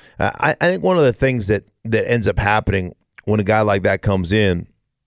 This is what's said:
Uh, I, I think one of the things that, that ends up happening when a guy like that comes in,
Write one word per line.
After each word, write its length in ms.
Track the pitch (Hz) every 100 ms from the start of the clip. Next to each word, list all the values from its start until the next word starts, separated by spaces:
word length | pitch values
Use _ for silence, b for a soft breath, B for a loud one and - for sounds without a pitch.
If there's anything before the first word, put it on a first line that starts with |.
| b b
Uh, 100 | - -
I, 120 | - -
I 60 | 175
think 140 | 185
one 120 | 185 180
of 60 |
the 100 | 135
things 360 | 113 135 123 98
that, 160 | 104 - _
that 240 | 113 110 -
ends 200 | 120 104
up 100 | 90
happening 560 | 101 107 101 95 90 - _ -
when 160 | - 107
a 40 |
guy 180 | 101 107
like 200 | 107 101
that 200 | 98 98
comes 300 | 101 95 85
in, 360 | 107 101 87 - _ _ _